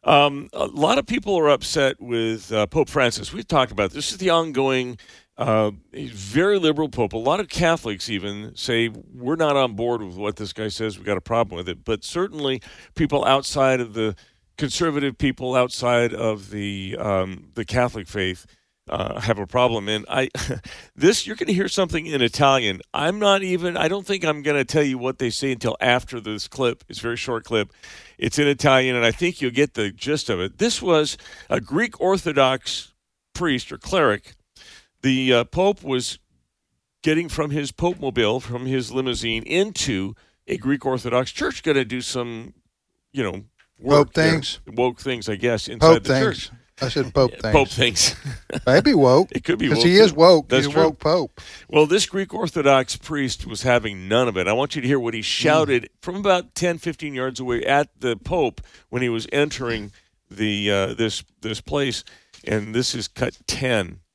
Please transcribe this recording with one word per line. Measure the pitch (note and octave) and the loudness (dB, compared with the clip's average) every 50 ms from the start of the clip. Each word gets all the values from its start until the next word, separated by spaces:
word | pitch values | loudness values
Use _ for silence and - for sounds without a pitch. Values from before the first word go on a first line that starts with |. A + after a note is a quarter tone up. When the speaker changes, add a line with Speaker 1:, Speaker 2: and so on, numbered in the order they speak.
Speaker 1:
Um, | - - D#3 C#3+ C#3+ D3 C#3+ C#3 - - | 4 4 6 6 6 4 0 -4 -12 -12
a | - - - | -6 -6 -6
lot | C3+ - - C#3+ G3 A#3 C#4 | -6 -2 0 2 2 2 0
of | C#4 | 0
people | - A3+ B3+ - G#3 G3 F3 | -2 -6 -6 -2 -2 0 2
are | D#3 D3 | 4 4
upset | D3 - - - - D#3+ C#3 C3 - _ | 2 2 0 -4 0 0 0 0 0 _
with, | - A#2+ A#2+ A#2 A2+ A2+ A2+ A2 - - | -8 -4 -2 -2 0 -2 -4 -6 -6 -4
uh, | A#2 G#2+ G#2 | 0 0 0
Pope | - - D#3+ C#3 - | 0 0 -2 -2 0
Francis. | - D3 C3 A#2 - - G2+ - | 0 0 0 0 0 -4 -10 -10
We've | - G3+ G#3+ _ | -10 -12 -8 _
talked | E3+ D3 B2+ - | 2 2 2 2
about | G#2+ G2 G#2 F#2 | 0 -2 -2 -2
this. | E2+ C#3 C#3 | -2 -6 -8
This | - | -8
is | A3+ G3 | -6 -4
the | F#3 F#3 | 0 2
ongoing, | E3 E3 E3 D#3+ C#3+ C3+ C3+ C3+ C3 B2+ B2+ B2 A#2+ - - - - - _ _ _ - | 2 2 0 0 -2 0 0 0 0 0 -2 -4 -8 -14 -18 -20 -20 -20 _ _ _ -6
uh, | A#2 A#2 A2 A2 G#2+ G#2+ G2+ - _ _ | -2 2 2 2 2 0 -2 -6 _ _
he's | - A2 - B2 | -14 -12 -12 -12
very | A2+ G2+ F#2+ G2 G#2+ D3 F3+ G3+ G#3 G3 | -12 -12 -12 -2 0 0 2 2 2 2
liberal | E3+ D#3 D3+ D3 D#3+ C#3+ | 2 2 0 0 -2 -4
pope. | - - A#2 G2 - | -2 -2 -2 -2 -2
A | A2+ | -2
lot | A2+ C3 D#3+ G3 | 0 0 0 0
of | G3+ - | -2 -6
Catholics | - - F3 E3 E3 D#3+ - A#2 G#2 F2+ - - | -2 0 2 2 2 0 -2 -8 -8 -6 -6 -6
even | A2 F#2+ E2+ G2+ G2+ G#2 G#2+ A2+ - | -6 -6 -6 -6 -8 -10 -12 -14 -14
say, | - - - A#2+ A#2 A#2 A2+ | -10 -6 -2 0 0 0 0
"We're | A2 - - - - B2+ B2 B2+ D#3 | -4 -10 -18 -20 -18 -10 -4 -4 0
not | E3 E3 D3+ C#3+ | 0 2 2 4
on | C#3 C3 B2 A2 | 2 2 0 0
board | G2 A#2 A#2+ A#2+ A2+ | -2 -2 -2 -2 -2
with | G#2+ F#2 F2 | -4 -10 -10
what | F#2 G#2 G#2 F#2+ | -6 -6 -6 -4
this | - A2 G2 | -6 -10 -10
guy | - - A2 G#2+ | -8 -8 -8 -8
says. | F#2+ - A2+ A2 F#2+ F#2+ | -6 -4 -6 -6 -6 -6
We've | F#2+ | -4
got | G#2 G2+ | -4 -4
a | F#2 | -4
problem | - - A#2 A#2 A2+ F#2+ F#2 | -2 -2 0 0 0 -2 -4
with | E2+ F2+ F2+ | -10 -8 -8
it." | F2+ - - | -8 -8 -4
But | - A2+ G#2+ - | -6 -6 -4 -6
certainly | - - E3+ F#3 G3+ D#3 D#3 C#3+ C3+ C3 A2+ - - - - - - _ | -8 -4 -4 -4 -4 -6 -4 -4 -4 -4 -4 -8 -16 -20 -20 -20 -18 _
people | - D#3+ C#3 C#3+ C#3+ - | -2 -2 0 2 0 4
outside | A#2+ C3+ C#3 C3 - - D3 C3+ C3+ C3 B2+ | 4 2 2 2 -2 0 2 4 4 4 2
of | B2 A2+ G#2 | -2 -4 -4
the | A#2 A2 G#2+ G2 - - _ _ _ _ _ _ - | -4 -2 -2 -4 -6 -14 _ _ _ _ _ _ -6
conservative | D3+ C3+ - - F3 E3 D3 D3 C#3 C#3 B2 | -6 -4 -2 -2 -2 0 0 0 -2 -4 -4
people, | _ - C3+ B2+ - C3 B2+ C3+ | _ -2 -2 -2 -2 -6 0 2
outside | B2+ B2 B2 - - C3 B2 B2 A#2+ A#2+ A#2 | 2 2 2 -2 -4 0 2 2 2 2 2
of | - - A#2 A2 G#2+ G2+ F#2+ G2 | 0 -2 -2 -2 -2 -4 -8 -10
the, | G#2 G#2 G2+ G2+ G2+ G2 F#2+ F#2+ - - | -8 -6 -6 -6 -6 -6 -8 -8 -8 -6
um, | - G#2+ G2 F#2+ F#2 F#2 F#2 - - - _ | -2 0 0 0 0 -2 -6 -14 -16 -14 _
the | A2+ G#2+ | -10 -8
Catholic | - - B2+ B2 B2 - A2+ F#2 | -2 0 0 0 0 -2 -8 -12
faith, | - - G#2 F#2+ F#2 F#2 F2 - - _ _ _ _ _ _ _ | -8 -6 -4 -4 -4 -4 -8 -12 -20 _ _ _ _ _ _ _
uh, | - - - G2 - - - | -8 -6 -4 -4 -4 -6 -6
have | G2 G#2+ A2+ G2 | -2 -2 -2 -2
a | G2+ | -4
problem. | F#2 - B2+ B2 B2 A#2 A2 G2 G2+ | -4 0 0 2 2 0 -2 -4 -4
And | G#2+ G#2+ G2+ - | -4 -4 -4 -4
I, | - B2+ C3+ - _ - - - - A2 | -2 -2 -2 -2 _ -8 -8 -8 -8 -10
<laughs> | - - - - - _ _ | -10 -16 -20 -20 -20 _ _
this, | - C3+ F3+ A3+ - - | 2 4 4 4 4 -4
you're | - G#3+ | -6 -8
gonna | G#3+ F4+ - | -6 -2 -2
hear | G3+ F3 G3 - | 0 0 0 -2
something | - - F#3 - - E3 D#3 | 0 -2 -2 -2 -2 -6 -6
in | - C#3+ C#3 | -4 -2 0
Italian. | B2 A2+ - - D3 C#3 C3+ C3+ A#2 G#2 F#2 F#2 - _ | 0 0 2 2 4 4 4 4 2 -2 -4 -6 -10 _
I'm | - - D3 D#3+ F#3+ G#3+ | -6 -2 -2 -2 -2 2
not | G#3 G3+ G3 G3 | 2 2 2 2
even, | G3 F#3+ F3+ F3 E3+ F3+ E3+ - | 2 -2 -2 -2 -2 -4 -2 0
I | D#3 D#3+ | -2 -2
don't | F#3 G3+ F#3 | -2 -4 -4
think | - G3+ F#3 F3 | -6 -6 -2 -2
I'm | D#3+ D3+ D3+ | -2 -2 -2
gonna | C#3 D3 D3 C#3+ C3 | -2 -2 0 0 -2
tell | - - D#3 | 0 0 0
you | D3 C#3 C3 B2+ | 0 0 -2 -4
what | A#2+ C3 C3 _ | -4 -6 -4 _
they | C3 A#2+ | -4 -4
say | A2 - - C3+ | -4 -2 -4 -4
until | B2+ A2+ - A#2 - - | -4 -2 -4 -4 -2 0
after | - B2 A#2+ B2+ A#2+ - B2+ A#2+ | 2 2 2 2 0 -4 -12 -10
this | G#2 A2 G#2+ G#2 - | -8 -8 -8 -8 -10
clip. | - - - C3 A#2+ A#2 _ - _ | -12 -6 -2 -2 -2 -2 _ -12 _
It's | - - | -16 -8
a | |
very | - A#2+ A#2 | -6 -6 -6
short | A#2 - - A#2+ A2+ - | -6 -6 -6 -6 -6 -6
clip. | - A#2+ A2 G#2 - _ _ - - - - - - _ - | -2 -2 -2 -2 -2 _ _ -20 -20 -20 -20 -20 -20 _ -6
It's | - C3+ - - | -6 -4 0 2
in | D3 | 2
Italian, | C#3+ C#3+ B2 - D3 C3+ C3 C3 C3 B2+ | 2 2 2 4 4 4 4 4 2 0
and | B2 A#2+ | 2 2
I | A#2 | 2
think | G#2+ - - E3+ F3 - | 2 2 -2 -4 -2 -2
you'll | C#3 B2 | -4 -2
get | A#2 C3 D3 C#3+ _ | 2 2 0 0 _
the | - G#2+ G2+ | -4 -4 -4
gist | - - - C3 D3+ D3 - - | -4 -6 -4 -4 -4 -4 -2 -4
of | G#2+ F2 | -2 -2
it. | F2+ G2 - - | -2 -6 -2 -2
This | G#3 A#3+ A3+ - | -2 -2 0 -2
was | - F#3+ E3+ D#3 D3+ C#3+ - - - - - - - _ | 0 2 4 4 2 0 -4 -10 -14 -20 -20 -20 -6 _
a | - - | -4 -4
Greek | - - C4+ - A#3 - - - | -2 -2 -2 0 0 -2 -2 -2
Orthodox | - F#3 G3 F#3+ - E3+ D3+ C#3 C3+ B2+ C3 C3 - - - - - - _ _ _ _ _ _ _ _ | 0 2 2 0 0 -2 2 4 4 4 2 0 -4 -8 -10 -10 -10 -14 _ _ _ _ _ _ _ _
priest | _ - F3 E3 C3+ A#2+ - - | _ -4 -2 0 0 -2 -4 -8
or | D3 - | -14 -14
cleric. | - - - F#3+ D#3 A#2+ G#2 G#2 _ - - _ _ _ _ - - - - - _ _ _ _ | -8 -2 0 2 4 4 2 0 _ -14 -20 _ _ _ _ -20 -20 -20 -20 -20 _ _ _ _
The, | - C3+ C3 C3 C3 B2+ | 0 0 2 2 2 4
uh, | B2+ A#2+ A2 | 4 4 4
Pope | - - E3 F#3+ G3+ G3+ - | 2 0 2 2 2 2 0
was | - C#3 C3+ B2+ A#2 - - - _ _ _ _ _ _ _ _ _ _ _ _ _ _ _ _ | -4 -4 -4 -2 -2 -6 -10 -12 _ _ _ _ _ _ _ _ _ _ _ _ _ _ _ _
getting | - D#3 D#3 D#3+ E3+ D3+ | -2 0 0 0 0 -4
from | - - D3 D3 | -4 -4 -4 -2
his | C#3+ D3+ D3 C3 | -2 -4 -4 -6
Pope | - - E3+ F3 F3+ - | -6 -2 -2 -2 -2 -2
mobile, | D3 C3+ G#2 B2 A2+ G#2 A2+ B2+ | -6 -4 0 2 2 2 2 0
from | - A2+ A#2+ B2 B2+ | -4 -6 -8 -8 -4
his | C3 C3 C3 B2 G#2 | -2 -2 -2 -4 -2
limousine, | A#2+ C3 C3 B2+ A#2+ F#2 G#2 A#2 A2+ A2+ A2 | -4 -4 -2 -2 -4 -4 -4 -4 -4 -4 -4
into | - - F3 G3 A3 G3 - - C#3+ A#2 F#2 F#2+ G2 A2+ _ _ _ _ _ _ | -2 0 0 0 0 -2 -4 -4 -2 -2 -2 -2 -4 -8 _ _ _ _ _ _
a | - G#2+ A2+ | -8 -8 -4
Greek | A2 C3 C#3+ C3+ - | -2 -2 -2 0 0
Orthodox | C#3 C3 B2 - B2+ A#2 B2 C3 - | -2 -2 -2 -4 -2 0 0 0 -2
church, | - - D4 - C4+ - | -4 -4 -4 -4 -4 -4
gonna | - E3 C#3+ C#3 C3 | -2 0 2 2 0
do | A2 B2 B2+ | -2 -4 -8
some, | A#2+ - - B2+ A#2+ A#2+ A#2 A2+ A#2 - - _ _ _ _ _ _ _ _ _ _ _ | -6 -6 -6 -6 -6 -6 -8 -12 -14 -16 -20 _ _ _ _ _ _ _ _ _ _ _
you | _ C3+ A#2+ | _ -4 -4
know, | G2 F2+ F#2+ G#2 _ _ _ _ _ _ _ | -4 -4 -8 -12 _ _ _ _ _ _ _
work | - B2+ D3 D3 D3 - | 2 6 6 6 6 4
Speaker 2:
Pope | - | 2
Speaker 1:
there. | E3 D#3+ D#3+ | 2 4 4
Speaker 2:
things. | E3 D#3 C3+ - - - - | 2 2 -2 -6 -10 -10 -14
Speaker 1:
Woke | - A2 A#2 B2 B2+ A#2+ - | -10 -2 0 0 0 0 -2
things, | - C3+ B2+ A#2 G2+ A2+ | -6 -6 -4 -4 -4 -4
I | G#2+ | -4
guess, | F#2+ A2+ B2 A#2 G#2 - - | 0 0 0 0 0 -2 -6
inside | A#2 A2+ D3+ D#3+ E3 | -2 4 8 8 8
Speaker 2:
Pope | D#3 - | 8 6
Speaker 1:
the | - C3+ | 0 0
Speaker 2:
things. | C3 C3+ | 2 2
Speaker 1:
church. | A3 - - - - - - _ _ _ - | 0 -2 -4 -10 -14 -16 -20 _ _ _ -6
Speaker 2:
I | C3+ C3 | -6 -2
said | - - C3 - - | -2 -2 -2 0 2
Pope | C#3+ C3 A#2+ - | 2 2 2 0
Speaker 1:
Yeah, | - | -4
Speaker 2:
things. | - A2 | -4 2
Speaker 1:
Pope | - D#3 C3+ - | 4 4 4 4
things. | - A#2+ B2+ A#2+ F#2+ - - - - - - C#3+ B2 - | 0 0 0 0 2 2 0 0 0 -4 -10 -12 -12 -12
<laughs> | - _ - - - | -12 _ -8 -2 2
Speaker 2:
Maybe | B2 C3 E3 G#3+ D4 C4+ | 6 6 6 6 6 6
woke. | E3+ C#3 B2+ B2+ - - - | 6 8 8 8 6 4 2
Speaker 1:
It | - - - | -2 -6 -2
could | - - G#2+ | -2 -2 0
be | - - | 2 0
Speaker 2:
'Cause | - A2+ | 2 4
Speaker 1:
woke, | A#2+ | 4
Speaker 2:
he | E3+ F3+ | 6 8
is | G3+ A3 F#3+ | 8 8 8
Speaker 1:
too. | D3 | 8
Speaker 2:
woke. | C#3+ E3 F3+ F3+ D#3 - - | 6 8 8 8 8 4 4
Speaker 1:
That's | B2+ C3 C3+ | 2 2 2
Speaker 2:
He's | C#3+ C#3+ | 2 2
a | |
Speaker 1:
true. | D#3 D#3+ | 4 2
Speaker 2:
woke | D#3+ D3+ - | 2 2 -2
Pope. | - D#3 D#3 - - - _ - - - - - - _ | -2 0 0 0 0 -4 _ -16 -20 -20 -20 -20 -16 _
Speaker 1:
Well, | D3+ D3+ D#3 | 4 4 6
this | D3 E3+ G#3+ - | 6 4 2 2
Greek | - - G3 G3 - - | 0 -2 -4 -4 -4 -4
Orthodox | A3 A3+ E3 - E3+ C#3+ C#3 C3+ C3 B2+ - - | -6 -6 -4 -2 2 4 6 6 6 4 0 -6
priest | - - - D#3 C#3+ C#3 B2+ G2+ - - | -12 -8 -8 -4 -4 -2 -4 -4 -6 -8
was | - A2+ G2+ | -10 -10 -6
having | A#2+ C3 A#2+ A#2+ G#2+ A2 G2+ F#2 F#2 F#2+ | 0 2 2 2 2 -2 -10 -10 -4 2
none | G#2+ A#2+ B2+ | 2 2 2
of | A#2+ G2+ | 2 0
it. | F#2 F2+ F#2 | 0 0 0
I | G#2+ | 0
want | A#2+ C#3 D3 - | 0 0 -2 -4
you | D#3 | -4
to | A#2+ B2 | 0 0
hear | C#3+ C3+ | 0 0
what | A#2+ A#2 A2+ | 0 -2 -4
he | A2+ | -4
shouted | G#2 - - - A#2 D3+ D3+ D#3+ D#3 C#3+ C3+ A#2+ A#2 | -6 -4 -4 0 2 4 4 4 4 2 0 0 -2
Speaker 2:
Mm. | - _ _ | -4 _ _
Speaker 1:
from | - F#3 F3+ | -10 -8 -8
about | G3 G3+ G3+ F#3 F3+ F3+ - _ | -2 2 2 2 2 0 -6 _
ten, | - F3+ F3 E3+ D#3+ | -2 -2 -2 -2 -2
fifteen | - F3 - - D#3+ D3 C#3 | -6 -8 -8 -6 -10 -8 -6
yards | B2+ B2+ C3 B2 A#2+ | -4 -4 -4 -6 -6
away | C3 B2 A#2+ A#2 - | -4 -4 -2 -2 0
at | - C3+ C#3 D3 - _ _ | 2 2 2 2 0 _ _
the | B2+ B2+ A#2 | -2 -2 -2
Pope | G2 - - F3+ F3 D3 A#2 - - - - _ - _ _ | -2 -4 -2 0 0 0 0 -2 -6 -20 -20 _ -20 _ _
when | - B2 | -4 -2
he | B2+ B2 | -2 0
was | A#2 A2+ A2 - | -2 -2 -4 -2
entering | - C#3+ D3 D3+ C#3+ - C3+ A#2+ A2+ A2 G#2 G#2 - _ _ _ _ _ _ _ | 0 0 0 0 -2 -6 -4 -4 -4 -6 -6 -12 -16 _ _ _ _ _ _ _
the, | G2 G2 A2 G#2+ G#2 G2+ G2+ G#2 | -6 -4 -2 -2 0 0 0 0
uh, | G2+ G2 F#2+ G2 A#2 | 2 2 0 0 0
this, | A2 A2+ A2 - - - _ _ _ | -2 -2 -2 -2 -6 -10 _ _ _
this | - A2 A2 - | -10 -8 -8 -8
place. | - - D3 C#3+ C#3 C3 A2+ - - - - - _ _ _ - - | -8 -4 -2 -2 -2 -2 -4 -6 -10 -14 -20 -20 _ _ _ -14 -6
And | - G#2+ G#2+ G#2 A2 A2 | -2 -2 -2 -2 -2 -2
this | A#2 B2+ - | -2 -2 -2
is | - B2+ G2+ | -4 -6 -8
cut | - _ - B2+ - - - - | -10 _ -6 -6 -6 -6 -10 -10
ten. | - - - C3+ B2+ B2 G#2+ F#2 E2+ D#2+ - _ _ | -8 -6 -4 -2 0 0 0 -2 -4 -8 -16 _ _